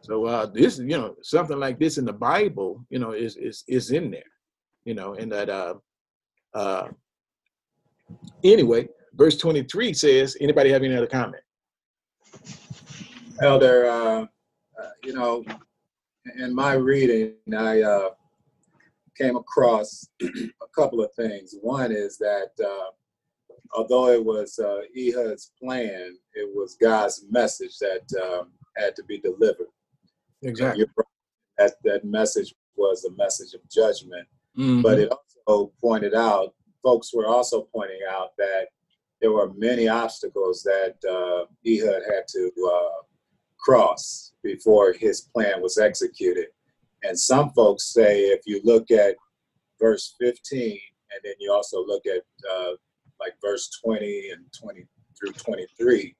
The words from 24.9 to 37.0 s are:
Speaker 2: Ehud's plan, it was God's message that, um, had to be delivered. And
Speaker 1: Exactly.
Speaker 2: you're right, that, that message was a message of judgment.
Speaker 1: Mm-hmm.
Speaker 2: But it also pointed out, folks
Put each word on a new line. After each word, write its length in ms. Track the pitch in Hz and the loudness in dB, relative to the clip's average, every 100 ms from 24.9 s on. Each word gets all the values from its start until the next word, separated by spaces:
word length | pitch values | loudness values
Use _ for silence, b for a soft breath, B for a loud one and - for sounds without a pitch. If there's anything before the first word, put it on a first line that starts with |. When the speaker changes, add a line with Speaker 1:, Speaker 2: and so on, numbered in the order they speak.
| 127 | -6
Speaker 2:
Ehud's 560 | 123 123 113 104 - _ | -4 -2 -4 -6 -14 _
plan, 540 | 127 127 113 95 90 90 _ | -10 -6 -6 -8 -14 -18 _
it 140 | 107 104 | -12 -10
was 220 | 101 95 - | -8 -10 2
God's 460 | 113 110 104 - 101 | 2 4 0 -4 -2
message 480 | 117 110 - 92 - | 0 0 -2 -14 -6
that, 240 | 101 92 - 98 | -4 -4 -6 -8
um, 300 | 92 90 87 _ _ - | -6 -6 -8 _ _ -6
had 200 | 104 - | -6 -6
to 80 | |
be 140 | 98 104 | -12 -6
delivered. 500 | 95 92 110 - 87 _ _ _ _ _ _ _ | -6 2 0 0 -8 _ _ _ _ _ _ _
And 80 | 135 | -10
Speaker 1:
Exactly. 300 | 113 127 104 | -4 -2 0
Speaker 2:
you're 80 | 107 - | -2 0
right, 100 | - _ _ _ _ - | -4 _ _ _ _ 2
that, 160 | 101 - | 2 2
that 200 | 104 101 | -2 -2
message 500 | 104 107 110 - - _ _ - | -4 -2 0 -2 -6 _ _ -2
was 280 | 98 92 | 0 0
a 100 | 92 92 | -6 -4
message 380 | 98 - 92 | -4 -4 -10
of 60 | 92 _ | -20 _
judgment. 560 | - 110 101 92 87 85 _ _ - | 0 2 0 -8 -18 -18 _ _ -4
Speaker 1:
Mm-hmm. 240 | 131 123 | 2 4
Speaker 2:
But 160 | 113 107 | 4 4
it 120 | 104 123 _ _ - | 2 -2 _ _ 0
also 260 | 104 101 _ | 2 2 _
pointed 340 | 120 110 104 | 0 0 0
out, 400 | 110 113 101 95 _ _ _ | 2 2 2 0 _ _ _
folks 320 | 127 117 | 2 2